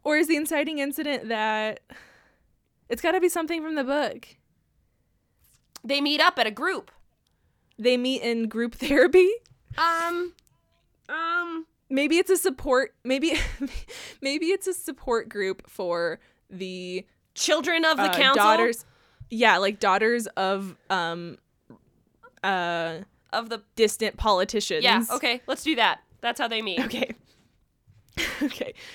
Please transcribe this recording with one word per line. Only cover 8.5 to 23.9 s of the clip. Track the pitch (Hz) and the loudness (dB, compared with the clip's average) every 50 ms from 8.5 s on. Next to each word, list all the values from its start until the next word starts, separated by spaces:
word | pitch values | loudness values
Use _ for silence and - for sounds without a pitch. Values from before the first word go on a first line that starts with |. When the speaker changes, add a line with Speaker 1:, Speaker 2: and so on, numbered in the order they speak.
| 220 220 233 233 226 | -2 -4 -4 -4 -4
Speaker 1:
<laughs> | |
therapy? | - 254 - 277 277 254 349 294 370 370 370 440 466 - _ - _ _ _ - - | -6 -2 2 4 6 6 8 8 8 8 6 4 0 -6 _ -20 _ _ _ -2 0
Speaker 2:
Um, | 320 339 330 330 330 339 339 349 359 349 339 _ _ _ _ _ _ _ _ _ _ _ _ _ _ - | 0 2 2 0 0 -2 -2 -4 -4 -6 -8 _ _ _ _ _ _ _ _ _ _ _ _ _ _ -10
um. | - 320 330 330 339 349 349 339 330 330 320 - _ _ _ _ | -8 -6 -4 -4 -2 -4 -4 -4 -6 -8 -10 -12 _ _ _ _
Speaker 1:
Maybe | 269 269 285 302 311 339 | -2 0 0 2 2 2
it's | 370 - | 2 2
a | 381 339 | 0 0
support, | - - 269 - - 294 254 254 269 - - _ - | 0 -2 -4 -4 -2 0 2 2 2 0 -6 _ -4
maybe, | 240 262 269 262 330 294 311 - - - - 277 269 - - | -2 -2 0 0 0 0 0 -2 -4 -6 -8 -8 -8 -8 -10
<laughs> | - - - - - - - - | -10 -12 -14 -16 -16 -18 -16 -8
maybe | - 269 277 311 359 330 | -6 -4 -4 -2 0 0
it's | 381 381 - | -2 -2 -2
a | 381 359 | -4 -6
support | - - - 294 - - - 247 226 - 226 | -6 -8 -10 -12 -10 -4 -2 -2 -2 -2 -4
group | - 208 202 190 190 - - - | -6 -4 -4 -4 -4 -6 -10 -14
for | - - 190 175 170 170 170 170 160 - _ _ _ _ _ _ | -10 -6 -4 -2 -2 -2 -2 -2 -4 -6 _ _ _ _ _ _
the | 196 180 190 185 185 185 180 180 180 185 185 - _ _ _ _ _ | -12 -10 -10 -10 -8 -10 -10 -8 -8 -8 -10 -10 _ _ _ _ _
Speaker 2:
Children | - - - 370 320 285 302 339 330 330 | -4 0 2 2 2 2 0 0 2 2
of | 320 320 262 | 2 2 2
the | 202 - | 2 2
Speaker 1:
uh, | - - | 4 4
Speaker 2:
council? | 277 262 277 240 202 | 4 6 6 6 6
Speaker 1:
daughters. | 214 220 220 233 240 233 - - - _ _ _ _ _ _ - - | 6 6 6 4 2 0 -4 -8 -16 _ _ _ _ _ _ -16 -10
Yeah, | 233 220 240 226 190 175 | -2 4 6 6 6 6
like, | 196 196 214 202 | 4 0 0 2
daughters | - 202 185 202 214 220 240 240 220 208 | 2 2 4 4 4 2 2 0 -2 -4
of, | - - 190 190 196 196 196 190 170 - _ _ | -4 -2 0 0 0 -2 -4 -8 -12 -16 _ _
um, | 190 185 170 165 170 175 170 170 139 - _ _ _ _ _ _ 117 - _ _ _ _ _ _ _ _ - - _ _ - | -2 -2 -2 -2 -4 -6 -10 -12 -14 -16 _ _ _ _ _ _ -20 -20 _ _ _ _ _ _ _ _ -20 -20 _ _ -4
uh, | 190 196 185 175 170 170 170 165 165 165 165 196 - _ _ _ _ | -2 -2 0 -2 -2 -2 -4 -4 -4 -6 -10 -14 -16 _ _ _ _
Speaker 2:
Of | - 214 233 226 | -6 -6 -4 -6
the | 233 220 - _ _ - | -8 -12 -12 _ _ 2
Speaker 1:
distant | 226 208 | 2 2